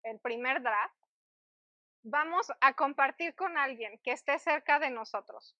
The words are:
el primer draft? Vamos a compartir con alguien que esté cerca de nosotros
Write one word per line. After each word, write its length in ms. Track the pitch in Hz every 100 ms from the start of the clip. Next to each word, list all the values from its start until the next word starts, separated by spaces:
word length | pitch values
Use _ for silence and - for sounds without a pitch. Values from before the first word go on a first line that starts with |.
el 140 | 226 220
primer 420 | 247 233 254 277
draft? 340 | 247 208 233 _ _ _ _ _ _ _ _ _ _ _
Vamos 480 | 226 285 311 349 415 -
a 120 | 269
compartir 600 | 262 285 294 269 - 339
con 220 | - 370 330
alguien 400 | 277 233 226 220
que 100 | -
esté 260 | 240 - 285
cerca 400 | - 302 - 294
de 120 | 302
nosotros 640 | 240 220 208 - - -